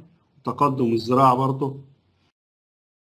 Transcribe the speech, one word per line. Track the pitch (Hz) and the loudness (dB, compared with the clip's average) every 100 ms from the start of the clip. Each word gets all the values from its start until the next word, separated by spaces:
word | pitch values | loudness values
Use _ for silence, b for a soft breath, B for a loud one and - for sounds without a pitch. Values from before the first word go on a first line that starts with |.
| - _ _ _ | -18 _ _ _
وتقدم | - 117 143 131 120 | -10 -2 -2 0 -2
الزراعة | 113 110 127 135 | -2 0 4 4
برضو | 123 135 135 139 - - _ _ _ _ _ _ _ _ _ _ _ _ | 4 0 -2 -6 -8 -18 _ _ _ _ _ _ _ _ _ _ _ _